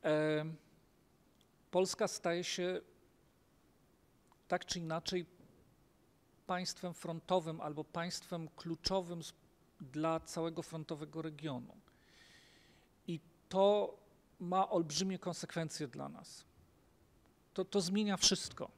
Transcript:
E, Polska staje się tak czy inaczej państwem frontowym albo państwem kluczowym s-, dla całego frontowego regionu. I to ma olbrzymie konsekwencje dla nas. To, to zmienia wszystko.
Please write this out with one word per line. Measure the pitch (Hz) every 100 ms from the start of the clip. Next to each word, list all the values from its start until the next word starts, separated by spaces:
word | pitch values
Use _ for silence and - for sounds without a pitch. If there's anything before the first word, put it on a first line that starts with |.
E, | 165 151 156 151 156 160 - _ _ _ _ _ _ _ _ _ _
Polska | 180 190 - 196
staje | - 180 170
się | 175 - 180 185 - - _ _ _ _ _ _ _ _ _ _ _ _ _ - _
tak | 180 -
czy | 180
inaczej | 165 160 - 185 170 - - - - _ _ _ _ _ _ _ -
państwem | 180 180 - 180
frontowym | 165 170 165 - 185 160 160
albo | 151 151
państwem | 151 170 175 - - 170 160 -
kluczowym | 170 165 - 190 175 170
s-, | 151 - - _ _ _
dla | 139 151 160 160
całego | 156 - 165 165
frontowego | 160 160 156 151 151 160
regionu. | 160 147 151 127 120 - - - - - - - - - - - _ _ -
I | 165 - - _
to | 185 196 208 196 - - - _ _
ma | 175 185 190
olbrzymie | 180 165 147 190 185
konsekwencje | 185 165 - - 160 - 147
dla | 135 139
nas. | 156 165 - - - - _ _ _ _ _ _ _ _
To, | - 190
to | 202
zmienia | 175 196 214 190
wszystko. | - 190 - - -